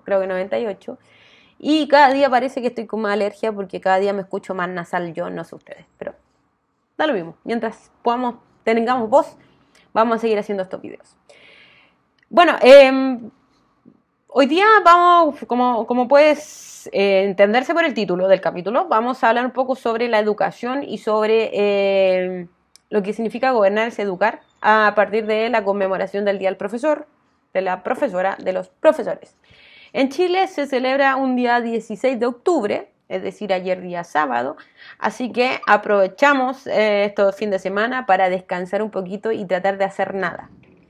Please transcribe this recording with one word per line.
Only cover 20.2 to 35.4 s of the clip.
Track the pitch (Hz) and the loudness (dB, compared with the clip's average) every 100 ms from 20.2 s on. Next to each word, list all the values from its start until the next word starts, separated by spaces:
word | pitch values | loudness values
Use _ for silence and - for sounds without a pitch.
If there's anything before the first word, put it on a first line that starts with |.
educación | 214 208 160 - 240 269 | 0 -2 -4 -4 -8 -8
y | - 208 | -8 -8
sobre, | - 214 214 220 220 | -4 -2 0 0 0
em, | - 202 202 196 196 190 185 180 185 175 _ _ _ _ | -2 0 0 0 2 2 0 -2 -8 -14 _ _ _ _
lo | 208 | -4
que | 190 | -4
significa | 214 226 233 262 | -6 -8 -2 0
gobernar | 247 196 208 226 | 2 2 2 -2
es | 233 | -4
educar | 202 180 214 311 _ _ | -6 -2 -2 -2 _ _
a | - 214 208 208 | 2 4 4 2
partir | 196 214 214 | 0 -2 -2
de | 214 226 | -2 0
la | 226 | 0
conmemoración | 202 202 190 185 190 196 | 0 -2 -2 -2 -4 -2
del | 208 196 | -2 -2
Día | 190 | -4
del | 185 | -4
Profesor, | 190 233 302 302 - _ _ _ _ | -6 -4 -2 -2 -6 _ _ _ _
de | 190 | -4
la | 190 190 | -4 -4
profesora, | 240 262 277 180 190 - | -6 -4 -2 -2 -2 -4
de | - | -4
los | 185 185 | -6 -8
profesores. | _ 311 311 190 156 - _ _ _ - - - | _ 0 0 -4 -10 -14 _ _ _ -20 -20 -8
En | - 269 | -2 -2
Chile | 277 359 370 370 | 0 0 0 -2
se | 302 285 | -4 -4
celebra | 254 254 269 277 262 | -2 0 2 0 0
un | 262 247 | -2 -2
día | 240 240 | 0 0
dieciséis | 233 233 220 208 262 254 | -2 -6 -8 -4 -2 -2
de | |
octubre, | 254 240 - 330 202 - - _ - | -4 -2 -2 0 0 -2 -6 _ -10
es | 185 | -8
decir, | 190 190 208 | -8 -10 -4
ayer | 185 185 185 | -2 -2 -6
día | 180 175 | -6 -10
sábado, | 170 - 277 170 123 - - _ - - | -4 -2 0 -2 -4 -8 -18 _ -20 -8
así | 220 - 247 | -6 -4 -4
que | 208 | -2